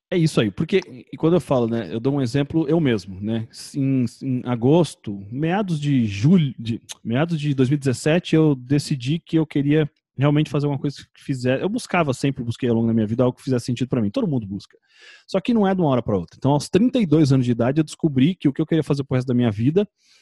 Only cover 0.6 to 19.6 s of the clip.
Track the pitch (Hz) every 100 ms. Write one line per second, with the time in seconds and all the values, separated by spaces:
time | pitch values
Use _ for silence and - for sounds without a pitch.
0.6 | 165 190 - 123 - 135 160 175 - 131
1.6 | 117 117 87 110 131 143 123 139 139 160
2.6 | 147 170 139 110 95 92 104 113 117 -
3.6 | - 143 135 135 120 - 135 127 123 120
4.6 | 127 170 151 - - 101 98 131 160 190
5.6 | 190 151 147 135 110 98 135 190 143 -
6.6 | 113 113 - - 110 123 170 160 147 135
7.6 | 127 147 135 120 151 175 - 160 156 131
8.6 | 123 147 - 143 123 165 - 160 151 147
9.6 | 143 151 147 _ _ - 147 147 156 151
10.6 | 143 139 147 - - _ - 131 123 131
11.6 | 185 233 - 180 151 123 139 131 120 -
12.6 | 123 113 117 113 104 113 127 123 135 123
13.6 | - 120 127 131 101 269 208 131 98 98
14.6 | - _ _ _ - - - 190 - 226
15.6 | 190 190 156 123 120 98 82 - 131 143
16.6 | - 185 254 254 175 151 139 135 123 117
17.6 | 120 151 156 - 160 127 147 190 147 135
18.6 | 156 160 143 143 139 131 127 123 120 104